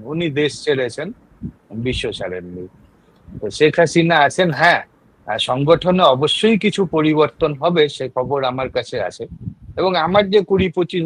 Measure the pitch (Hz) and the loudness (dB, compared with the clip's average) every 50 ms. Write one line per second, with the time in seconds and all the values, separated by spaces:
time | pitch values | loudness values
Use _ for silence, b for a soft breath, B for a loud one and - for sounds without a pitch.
0 | 107 127 156 170 175 156 131 147 151 139 - - - 147 139 131 127 117 - 143 | -10 -8 -6 -4 -4 -2 -2 -2 -2 -2 -4 -4 -2 -2 0 0 -2 -4 -4 -8
1 | 156 202 - _ _ _ _ - - - - _ _ - 104 113 120 127 123 - | -10 -10 -10 _ _ _ _ -14 -14 -14 -14 _ _ -14 -10 -6 -4 -4 -4 -4
2 | - 113 95 - 98 90 92 92 87 87 90 90 92 92 _ _ _ _ _ _ | -4 -6 -6 -6 -8 -8 -8 -10 -10 -12 -12 -14 -14 -14 _ _ _ _ _ _
3 | _ _ _ _ _ - - - - 101 - - 151 151 - - 165 147 - 170 | _ _ _ _ _ -18 -12 -10 -8 -6 0 2 2 2 4 2 2 2 2 2
4 | 165 170 170 151 143 135 - 180 185 170 135 135 160 175 151 107 - - _ _ | 2 4 4 4 4 2 2 0 0 0 0 2 4 4 4 2 -2 -8 _ _
5 | _ _ _ _ - - 107 113 - 127 127 135 143 156 170 160 - 180 185 185 | _ _ _ _ -8 -6 -4 -4 -2 -2 -2 0 4 4 4 4 4 2 2 4
6 | 175 143 131 131 151 - - - 208 220 226 180 214 202 - 196 190 156 160 156 | 6 6 6 4 2 0 0 2 2 2 2 2 2 0 0 0 -2 0 0 2
7 | 151 156 151 156 147 143 - - 160 147 147 131 151 175 175 165 151 139 - - | 2 2 4 4 2 2 0 -2 -2 -2 -2 0 -2 0 2 2 2 2 0 -6
8 | 131 123 - 127 127 120 143 139 131 127 127 131 131 120 - 123 113 - 131 113 | -8 -6 -4 -4 -4 -2 -2 -2 -2 -2 -2 -4 -4 -4 -4 -6 -6 -4 -4 -4
9 | 95 87 - - 113 - - - - - - _ - - - - 175 185 180 170 | -4 -4 -4 -4 -6 -6 -8 -12 -12 -12 -14 _ -16 -10 -6 -2 -2 0 0 0
10 | 156 170 190 208 208 190 202 208 175 - 196 185 190 180 - 185 170 - 185 175 | 0 2 2 2 2 4 2 2 2 2 2 0 0 0 0 -2 -2 -2 -2 -4
11 | 165 | -2